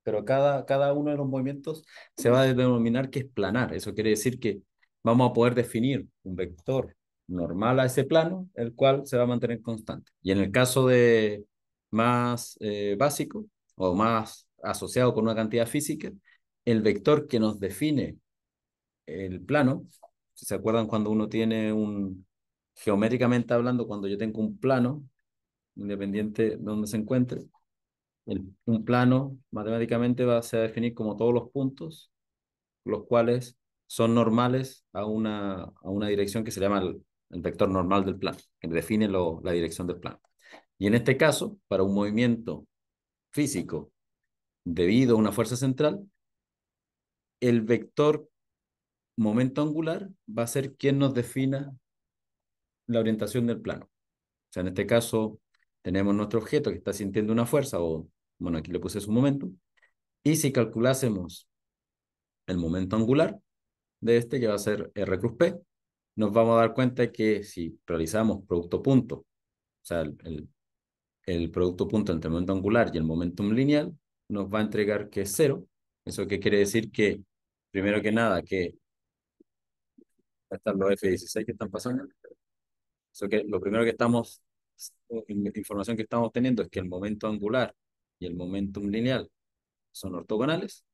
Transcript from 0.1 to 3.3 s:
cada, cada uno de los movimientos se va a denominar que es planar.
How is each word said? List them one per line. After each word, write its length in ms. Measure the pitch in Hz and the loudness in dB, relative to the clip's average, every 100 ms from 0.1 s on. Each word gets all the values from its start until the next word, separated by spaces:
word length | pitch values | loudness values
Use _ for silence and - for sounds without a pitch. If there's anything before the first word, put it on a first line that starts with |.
| 107 104 | -4 0
cada, 400 | 135 143 139 - | 2 2 0 0
cada 280 | 139 143 | 2 2
uno 180 | 143 151 | 0 -2
de 60 | 147 | -2
los 100 | 139 | -2
movimientos 580 | 131 131 143 160 156 _ - - - | -2 -4 -6 -10 -10 _ -20 -20 -2
se 120 | 117 | 4
va 120 | 127 | 6
a 40 | 131 | 6
denominar 640 | 123 127 120 117 120 131 | 4 4 4 4 2 0
que 100 | 139 | -4
es 60 | |
planar. 480 | 123 | -6